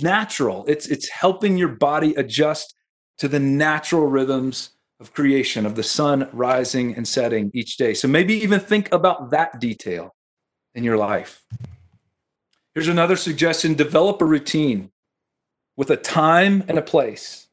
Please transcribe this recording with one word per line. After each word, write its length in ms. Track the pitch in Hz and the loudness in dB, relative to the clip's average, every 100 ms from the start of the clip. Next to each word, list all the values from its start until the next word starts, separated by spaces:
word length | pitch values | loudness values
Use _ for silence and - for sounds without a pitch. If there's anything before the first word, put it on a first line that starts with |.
natural. 640 | 160 202 214 - 120 92 123 | 0 0 -2 -2 -2 -2 -4
It's, 200 | 147 - | -4 -4
it's 240 | 143 - | -8 -8
helping 480 | - 185 190 208 185 | -2 -2 0 0 0
your 100 | 170 | 0
body 460 | 120 143 151 156 | 0 0 2 0
adjust 600 | 147 110 113 151 151 - _ _ _ _ - | 0 -2 0 0 -2 -8 _ _ _ _ -8
to 100 | 143 | -4
the 120 | 143 | 0
natural 640 | 135 139 156 151 - 170 147 | 0 2 2 0 0 0 2
rhythms 640 | 135 131 131 131 127 - _ _ _ | 2 0 -2 -4 -6 -12 _ _ _
of 140 | 110 | -12
creation, 500 | - 139 135 - 113 | -2 2 2 0 -2
of 120 | 107 104 | -4 -4
the 60 | |
sun 460 | 104 - 147 139 135 | -4 0 0 0 -2
rising 640 | 113 123 127 123 131 123 | -4 0 0 0 -2 -4
and 140 | 113 110 | -4 -4
setting 420 | 131 117 110 104 | -2 0 -2 -2
each 240 | 123 - - | -4 -8 -2
day. 160 | 120 | -2
So 120 | 107 135 | 0 2
maybe 280 | 151 185 | 2 2
even 260 | 220 208 202 | 0 2 0
think 320 | 196 208 202 | 2 0 2
about 380 | 175 180 165 127 | 2 2 0 -2
that 280 | 151 160 123 | -2 -2 -4
detail 560 | 117 107 104 87 90 _ _ _ _ _ _ | -8 -6 -6 -8 -10 _ _ _ _ _ _
in 100 | 120 | -6
your 140 | 120 110 | 0 0
life. 440 | 104 98 - - _ - - - _ _ _ _ _ _ _ _ _ | 2 -2 -4 -16 _ -16 -16 -18 _ _ _ _ _ _ _ _ _
Here's 140 | 160 160 | -4 0
another 280 | 170 175 180 | 2 2 2
suggestion. 560 | 170 151 165 160 165 | 0 0 0 2 0
Develop 480 | 151 147 160 190 202 | 2 4 4 4 2
a 60 | 160 | 2
routine 640 | 151 - 160 147 104 95 _ _ _ _ _ _ _ _ - | 2 0 0 0 -2 -6 _ _ _ _ _ _ _ _ -6
with 100 | 139 | 0
a 60 | 151 | 0
time 680 | - 165 156 170 196 196 185 | 2 2 4 6 6 2 2
and 80 | 160 | -2
a 60 | |
place. 680 | - 156 120 104 - - - | 0 0 0 -4 -16 -18 -20